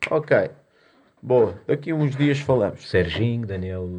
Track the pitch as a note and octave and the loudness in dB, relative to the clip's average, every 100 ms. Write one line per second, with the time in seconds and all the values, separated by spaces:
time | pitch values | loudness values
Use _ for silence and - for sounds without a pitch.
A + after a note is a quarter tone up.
0 | - D#3 D3+ B2 F#2+ - _ _ _ _ | -2 -2 2 2 2 -6 _ _ _ _
1 | _ _ - B2+ G#2+ F2+ - C#3+ D#3 D#3 | _ _ 0 4 4 0 -4 -4 -2 0
2 | D3 C3+ D3 C#3+ - C3 G2 - - F#2+ | 0 2 0 0 2 2 2 -4 -2 0
3 | E2+ E2 A#2 A#2 A2 F#2+ F#2 F#2 F2+ | 0 0 0 -2 -4 -6 -6 -6 -6